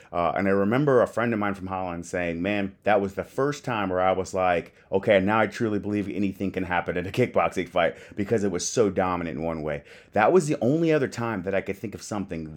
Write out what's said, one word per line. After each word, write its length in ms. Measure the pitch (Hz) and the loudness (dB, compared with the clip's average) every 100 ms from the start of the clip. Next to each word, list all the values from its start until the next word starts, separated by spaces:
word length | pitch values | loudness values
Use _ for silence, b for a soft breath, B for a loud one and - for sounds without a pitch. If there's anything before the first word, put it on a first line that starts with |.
| B | B
uh, 220 | 85 85 - | -2 0 2
and 120 | 98 | 2
I 40 | |
remember 500 | 98 98 123 147 127 | 2 2 2 4 4
a 60 | 95 | 4
friend 240 | - 117 | 0 -2
of 60 | 110 | 0
mine 140 | 101 | -2
from 140 | 95 92 | -4 -6
Holland 380 | 95 92 85 85 | -6 -6 -8 -6
saying, 360 | 90 87 82 | -4 -4 -2
"Man, 340 | 92 104 98 - | -2 -2 -4 -2
that 160 | - 104 | 2 4
was 140 | 98 | 2
the 100 | 95 | -4
first 400 | 87 - 139 143 | -6 -2 -2 -2
time 260 | - 110 95 | -4 -4 0
where 120 | 90 | 2
I 100 | 92 | 2
was 220 | 92 90 | 2 0
like, 400 | 95 92 85 82 b b | 0 2 2 -2 b b
'Okay, 280 | 98 110 101 | 0 4 4
now 200 | 95 110 | 4 2
I 80 | 107 | 2
truly 300 | - 113 104 | 0 -2 -2
believe 320 | 101 104 95 | -2 -2 -2
anything 400 | 80 101 95 98 | -2 -2 -2 -4
can 140 | 95 | -4
happen 340 | 90 87 87 87 | -2 -2 0 -4
in 80 | 90 | -2
a 60 | |
kickboxing 580 | 127 110 98 85 95 85 | 0 0 2 0 0 -2
fight,' 260 | 90 82 B B - | 2 2 B B -8
because 280 | 98 117 | -2 0
it 80 | 101 | 0
was 160 | 87 - | -2 -2
so 220 | - 104 | 2 2
dominant 480 | 92 92 87 82 71 | 2 0 -2 -4 -4
in 60 | |
one 180 | 82 80 | -4 -4
way." 220 | 76 73 B B B | -4 -6 B B B
That 200 | 101 110 | 2 4
was 140 | 180 151 | 4 2
the 100 | - | 0
only 300 | 113 160 165 | 0 2 2
other 160 | 156 120 | 2 0
time 360 | - 117 104 | -2 -4 -4
that 100 | 90 | -2
I 80 | 98 | -2
could 160 | 95 95 | -4 -6
think 160 | 107 | -10
of 80 | 95 | -12
something 500 | - 107 92 82 78 | -8 -6 -6 -8 -8